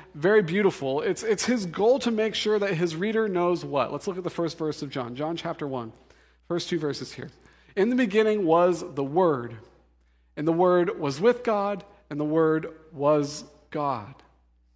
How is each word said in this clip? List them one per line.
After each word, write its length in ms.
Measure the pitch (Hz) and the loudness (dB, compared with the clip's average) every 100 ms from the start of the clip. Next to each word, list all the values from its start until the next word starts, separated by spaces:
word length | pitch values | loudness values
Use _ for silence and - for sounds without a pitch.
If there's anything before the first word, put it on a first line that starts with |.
| - | -18
very 300 | 151 170 214 | -2 4 4
beautiful. 580 | 160 190 196 - 135 151 | 4 2 2 0 -2 -2
It's, 220 | 196 170 | -2 -2
it's 200 | 226 202 | -2 -2
his 220 | - 247 180 | 0 -2 -2
goal 340 | 160 220 269 | 0 2 2
to 100 | 240 | 2
make 260 | 220 220 - | 0 0 -2
sure 220 | 214 214 | 0 0
that 160 | 202 | 0
his 220 | 165 175 160 | 0 -2 -2
reader 320 | 208 220 220 | -2 0 0
knows 380 | 180 175 170 143 | 0 0 0 -2
what? 260 | 139 113 | -2 -2
Let's 160 | 143 - | -4 -6
look 100 | 180 | -6
at 60 | |
the 60 | 175 | -6
first 280 | - 165 - | -4 -4 -4
verse 240 | 156 139 | -6 -6
of 80 | 143 | -8
John, 240 | 135 117 | -8 -8
John 220 | 123 151 165 | -6 -6 -4
chapter 320 | 170 156 147 | -6 -8 -6
one. 240 | 131 113 - _ _ _ _ - | -6 -8 -14 _ _ _ _ -6
First 220 | 170 - | -6 -2
two 100 | 170 | -2
verses 320 | 147 135 127 | -2 -4 -10
here. 200 | - 139 - - _ _ - | -12 -14 -18 -20 _ _ 0
"In 140 | 220 | 2
the 80 | 254 | 2
beginning 480 | 233 214 214 214 165 | 2 4 4 2 4
was 340 | 165 180 170 - | 6 6 2 -4
the 100 | 135 | -6
Word, 540 | 139 160 180 135 117 113 - _ _ _ _ _ _ - | -2 2 4 2 -4 -12 -18 _ _ _ _ _ _ -4
and 100 | 151 | 0
the 60 | |
Word 440 | 165 180 180 175 - | 2 4 4 2 -2
was 220 | 147 135 | -4 0
with 240 | 220 240 | 2 2
God, 400 | 240 208 202 202 - - - | 0 -2 -2 -6 -10 -20 -10
and 80 | 147 | -6
the 60 | |
Word 460 | 151 160 160 156 156 - - | 0 2 4 2 -2 -12 -18
was 500 | 139 143 151 143 - - - _ | -2 2 4 2 -6 -16 -20 _
God." 440 | 151 143 123 104 - _ _ _ _ _ | -4 -4 -4 -8 -18 _ _ _ _ _